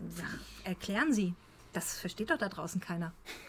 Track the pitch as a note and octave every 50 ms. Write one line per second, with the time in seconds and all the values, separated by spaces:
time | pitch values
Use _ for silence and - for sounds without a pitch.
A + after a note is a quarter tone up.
0 | E3+ E3 E3 F3 F3 G3+ - - - - - - - F#3+ F3+ - - - G3 G#3+
1 | D4 D#4+ C4 G#3+ G3 F3 F3+ - - - - - - - - E3+ - - - -
2 | - F3+ - - G#3+ - A#3 - A3 G3 - - D#3 E3 - F#3 - - F3 E3+
3 | E3+ E3 - - - - - - -